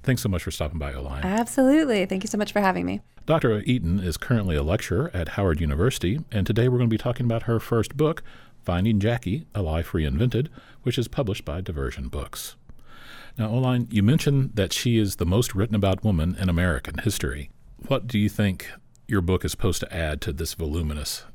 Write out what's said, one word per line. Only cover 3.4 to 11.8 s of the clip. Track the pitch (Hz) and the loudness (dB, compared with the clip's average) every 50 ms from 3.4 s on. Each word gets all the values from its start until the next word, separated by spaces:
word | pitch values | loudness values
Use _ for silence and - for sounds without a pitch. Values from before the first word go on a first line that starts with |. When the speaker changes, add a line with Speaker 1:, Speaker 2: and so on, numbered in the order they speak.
| - 123 107 104 | 4 4 2 2
Speaker 1:
Eaton | - - 123 123 85 82 87 101 | 2 0 0 2 2 0 0 0
is | 92 90 78 | 0 -2 -4
currently | - - - 123 113 101 92 80 | -4 0 0 0 2 2 2 0
a | 73 | 0
lecturer | 69 76 90 92 - - 80 95 143 175 - | 2 2 0 -2 0 -2 -2 -2 -2 -2 -4
at | 92 82 - | -4 -6 -4
Howard | - - 98 92 80 76 | -2 0 2 2 2 2
University, | 82 73 69 71 87 - - - - 87 107 156 - - - | 0 0 2 2 2 0 0 0 -2 -2 -2 -2 -4 -4 -2
and | 104 92 | -2 0
today | - 107 110 120 | 0 2 2 2
we're | 127 123 123 | 2 4 2
gonna | 123 117 | 2 2
be | 113 | 2
talking | 107 - 123 120 - 127 | 0 0 -2 -2 0 0
about | 117 113 113 - | 0 0 0 0
her | - 117 110 | 0 0 -2
first | - - 120 113 104 - - | 0 0 0 0 0 0 0
book, | 139 156 151 165 - - - - - - - - - | 0 0 0 0 -2 -8 -14 -16 -18 -20 -20 -20 -10
Finding | - - 87 87 92 117 110 98 | -4 -2 0 2 2 2 2 4
Jackie, | 101 110 120 120 - 90 95 160 80 - - | 2 2 0 0 -2 -4 -4 -4 -6 -6 -4
A | 107 | -4
Life | 95 80 78 82 80 - - | -2 0 -2 -2 -2 -2 0
Reinvented, | 87 78 71 67 73 120 127 - 113 143 - - - - - - - - | 0 0 0 2 2 0 2 2 0 -2 -2 -6 -18 -20 -20 -20 -6 -4
which | 127 120 | -2 -2
is | - 117 | -2 -4
published | 120 - - 139 98 101 - - | -2 -2 -2 -2 -2 -4 -6 -6
by | - 73 92 | -8 -6 -6
Diversion | 92 - 85 73 | -6 -6 -6 -4